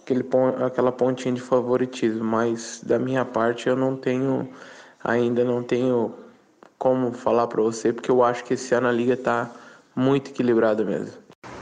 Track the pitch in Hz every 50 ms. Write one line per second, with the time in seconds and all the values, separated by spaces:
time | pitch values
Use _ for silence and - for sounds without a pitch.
0 | - - 131 127 123 127 - 131 131 131 131 - 127 127 - 123 127 127 123 -
1 | 123 131 127 127 - 131 123 123 - - 131 127 117 123 127 127 127 127 - -
2 | 120 113 110 113 113 110 113 110 117 117 117 113 - - - - - - 120 120
3 | 127 127 135 131 123 - - 113 113 120 120 120 - 127 127 131 131 131 135 131
4 | - 131 127 127 135 135 131 127 123 127 - - - - - - - - - _
5 | - - 117 120 120 120 123 120 123 127 120 120 120 123 123 120 127 127 123 117
6 | 110 104 - - - - - _ _ _ _ _ - - _ - - 131 131 131
7 | 127 120 117 - - 113 113 120 120 117 - - 110 113 113 - - 113 120 -
8 | - - 127 123 120 120 123 - - - 131 120 - - 123 120 127 123 120 117
9 | 120 127 123 120 - 120 120 117 120 120 - - - - - - _ _ - 127
10 | 127 135 139 139 135 - - - 123 120 117 113 113 110 107 107 104 95 87 -
11 | - - - - - - - _ - - - -